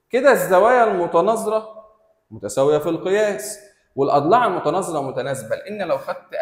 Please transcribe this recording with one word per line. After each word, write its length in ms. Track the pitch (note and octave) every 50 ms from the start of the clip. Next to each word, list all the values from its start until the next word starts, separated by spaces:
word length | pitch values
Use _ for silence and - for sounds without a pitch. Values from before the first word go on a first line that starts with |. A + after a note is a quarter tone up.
| _ _
كده 220 | - B3+ C4+ C#4
الزوايا 520 | A#3 F#3 F3+ E3+ F#3 F3+ G#3 A#3 B3+ A#3+ A3+ G#3+
المتناظرة 920 | G3 F3+ E3+ E3 F3 E3 F3 G#3+ A3+ G#3 G3 G#3+ A3 G#3+ G#3+ - - - - - _ _ _ _ _ _ _ -
متساوية 460 | G#2+ A2 G2 G#2 - C3+ C3+ C#3+ D3+
في 120 | D3 D3+ F3
القياس، 720 | E3 D#3 - F3+ G3 G#3 G#3+ G#3 G3 D#3+ - - - - - - _ _ _ _ -
والأضلاع 480 | C3 C#3 A#2+ - D3 C#3+ - - B3 A#3+
المتناظرة 560 | G#3 F3+ D#3+ - D3+ D#3+ F#3+ F3+ F3 D#3+ D3
متناسبة، 540 | C3+ C3+ B2 C3+ B2 C#3 C3+ A#2 A2 A2 A2+
لأن 260 | - - F#3+ G#3 G#3
لو 160 | F#3 D#3+ C#3+
خدت 360 | C3+ - - F#3+ - - - - -